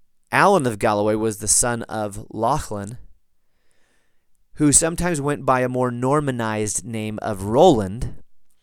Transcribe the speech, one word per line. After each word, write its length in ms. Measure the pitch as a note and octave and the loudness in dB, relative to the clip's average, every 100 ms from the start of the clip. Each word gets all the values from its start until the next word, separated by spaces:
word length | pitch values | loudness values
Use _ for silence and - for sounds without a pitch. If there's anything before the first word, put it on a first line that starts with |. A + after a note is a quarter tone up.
| _ _ _ | _ _ _
Alan 340 | B2+ F3 G3 B2+ | 2 4 4 2
of 120 | G#2 | 0
Galloway 360 | A2+ G#2 G#2+ | 0 2 2
was 240 | A2 A2 G#2 | 0 -2 -2
the 100 | G#2+ | 0
son 340 | - B2 A#2 | 0 0 -2
of 440 | - A2 G#2 G2+ - | -6 -6 -6 -8 -12
Lachlan, 680 | A2 A2+ D3+ - G#2 G2+ B2 - - _ _ _ _ _ _ _ _ _ _ _ _ _ | -4 0 0 -4 -8 -10 -12 -16 -20 _ _ _ _ _ _ _ _ _ _ _ _ _
who 180 | - D3 | 0 4
sometimes 480 | C3 D#3+ E3+ F3 D#3 | 4 2 0 -2 0
went 240 | C#3+ C#3 | -2 -2
by 160 | C3+ B2+ | 0 2
a 80 | B2+ | 2
more 220 | B2+ B2 | 0 -2
Normanized 960 | A#2+ B2+ D3+ C#3+ B2 A2+ G#2+ G#2+ - | 0 0 0 0 -2 -2 -2 -4 -6
name 340 | G2+ A2+ G#2+ G#2+ | -6 -6 -6 -6
of 240 | - G2 | -6 -6
Roland. 800 | G2 A#2+ F3+ A#2+ F#2+ A2+ - - - - - - | 0 6 6 6 2 -4 -8 -8 -14 -20 -20 -20